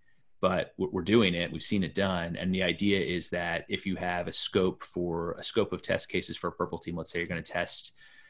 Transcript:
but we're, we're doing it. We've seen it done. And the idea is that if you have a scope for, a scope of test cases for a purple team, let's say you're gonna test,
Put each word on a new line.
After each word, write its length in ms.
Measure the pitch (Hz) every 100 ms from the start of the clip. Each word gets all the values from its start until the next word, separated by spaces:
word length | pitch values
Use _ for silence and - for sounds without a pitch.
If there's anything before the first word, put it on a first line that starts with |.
| - - - -
but 340 | 92 92 - -
we're, 140 | 92
we're 120 | 95
doing 320 | 85 113 101
it. 160 | 87 85
We've 100 | 78
seen 220 | - 104
it 140 | 85 -
done. 400 | 98 90 85 87
And 180 | 92
the 80 | 92
idea 380 | 90 85 101 98
is 300 | 73 87 -
that 340 | 87 87 85 -
if 160 | 95
you 120 | 98 90
have 320 | 90 90 85
a 40 |
scope 520 | - - 101 92 90
for, 480 | - 90 87 82 85
a 120 | -
scope 280 | - - 98
of 100 | 87
test 260 | - 92 -
cases 280 | 92 - -
for 100 | 87
a 60 |
purple 260 | - 90 82
team, 160 | -
let's 160 | 85 78
say 80 | 87
you're 80 | 85
gonna 160 | 85
test, 520 | 82 87 85 - - - - - -